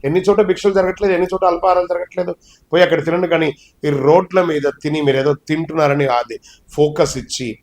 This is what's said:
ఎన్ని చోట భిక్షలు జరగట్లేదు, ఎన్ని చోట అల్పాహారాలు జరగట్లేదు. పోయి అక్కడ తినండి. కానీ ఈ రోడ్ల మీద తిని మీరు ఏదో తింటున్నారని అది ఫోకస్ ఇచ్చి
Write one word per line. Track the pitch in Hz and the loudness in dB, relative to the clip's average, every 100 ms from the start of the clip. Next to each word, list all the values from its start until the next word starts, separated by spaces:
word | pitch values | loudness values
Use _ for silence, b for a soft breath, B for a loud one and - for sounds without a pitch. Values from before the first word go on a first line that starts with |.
ఎన్ని | 139 175 | 0 0
చోట | 185 202 202 | 2 2 2
భిక్షలు | 185 202 196 | 2 0 0
జరగట్లేదు, | 185 185 202 | 0 -2 -2
ఎన్ని | 180 180 | 0 0
చోట | 190 | 0
అల్పాహారాలు | 185 170 190 180 180 | 0 2 2 2 0
జరగట్లేదు. | 175 180 - 180 175 b b _ | -4 -6 -6 -8 -8 b b _
పోయి | 165 180 | 2 2
అక్కడ | 160 147 | 2 -2
తినండి. | 175 180 | -2 0
కానీ | 165 156 135 b _ | 0 -2 -4 b _
ఈ | 151 143 139 | -4 0 4
రోడ్ల | 170 185 185 175 | 4 4 -2 0
మీద | 151 143 - | -2 -4 -4
తిని | 151 151 147 | -4 0 0
మీరు | 135 | 2
ఏదో | 135 143 - | 0 -2 -4
తింటున్నారని | 156 156 160 147 143 139 120 | -6 -4 0 0 0 0 0
అది | 117 110 b b _ - | -2 -12 b b _ 0
ఫోకస్ | 151 151 147 135 | 0 2 -2 -2
ఇచ్చి | - - 123 104 | -10 -8 -8 -10